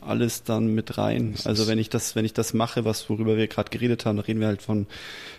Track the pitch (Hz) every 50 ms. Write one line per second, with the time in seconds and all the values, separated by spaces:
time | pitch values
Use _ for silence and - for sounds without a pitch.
0 | - - 113 113 120 117 - - - - 110 110 110 113 110 113 110 - - -
1 | 104 107 113 123 120 110 107 - - 113 110 110 110 107 110 110 110 - - -
2 | - - - 113 110 107 - - 113 - - 110 113 117 - 127 113 113 107 -
3 | - - 107 104 113 110 110 110 110 - - - 104 - - - 117 123 117 117
4 | - 113 107 104 104 - 110 110 107 107 101 98 - - 107 104 101 - - -
5 | - - - - - - -